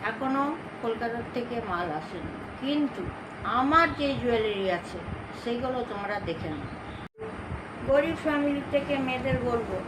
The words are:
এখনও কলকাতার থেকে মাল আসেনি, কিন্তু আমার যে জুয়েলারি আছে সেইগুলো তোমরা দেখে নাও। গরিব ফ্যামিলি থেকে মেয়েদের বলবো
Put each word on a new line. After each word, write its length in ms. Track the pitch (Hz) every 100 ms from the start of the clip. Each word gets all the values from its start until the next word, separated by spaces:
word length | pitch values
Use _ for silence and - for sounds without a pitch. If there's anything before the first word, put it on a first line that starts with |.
| -
এখনও 340 | 220 262 269 285 330 - -
কলকাতার 440 | 233 220 233 233 233
থেকে 220 | 254 233 233 214
মাল 180 | 175 175 156
আসেনি, 340 | - 175 147 - - -
কিন্তু 400 | 262 294 285 - 180 - - - 196 233
আমার 260 | 269 320 330 285
যে 100 | 285 254
জুয়েলারি 440 | 240 233 220 202 190 175
আছে 200 | - 175 - - - -
সেইগুলো 380 | 240 240 254 254 233
তোমরা 240 | 202 196 202 -
দেখে 200 | 165 165
নাও। 160 | 151 143 - - - - - 440 - - - - - 240
গরিব 280 | 277 320 320
ফ্যামিলি 380 | 311 294 285 285 269
থেকে 200 | 285 277 277 262
মেয়েদের 320 | 254 262 247 247
বলবো 280 | 233 208 185